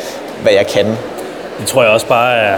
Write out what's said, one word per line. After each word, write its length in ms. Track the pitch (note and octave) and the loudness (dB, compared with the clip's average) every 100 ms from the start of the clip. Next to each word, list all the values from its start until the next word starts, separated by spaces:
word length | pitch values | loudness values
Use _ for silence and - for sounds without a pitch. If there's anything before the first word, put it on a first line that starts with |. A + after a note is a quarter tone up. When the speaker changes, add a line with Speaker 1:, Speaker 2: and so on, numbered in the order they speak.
| - - - - | -10 -12 -12 -2
Speaker 1:
hvad 100 | A2 | 2
jeg 140 | G2 G#2 | 4 4
kan. 200 | - G2+ A2+ - - - - - - | 0 0 -2 -6 -10 -10 -12 -12 -10
Speaker 2:
Det 60 | G#2+ | -4
tror 160 | C3 | 2
jeg 100 | A#2 | 4
også 140 | A2+ - | 4 2
bare 300 | A#2+ A#2+ A#2+ | 2 2 2
er 200 | G#2+ | 2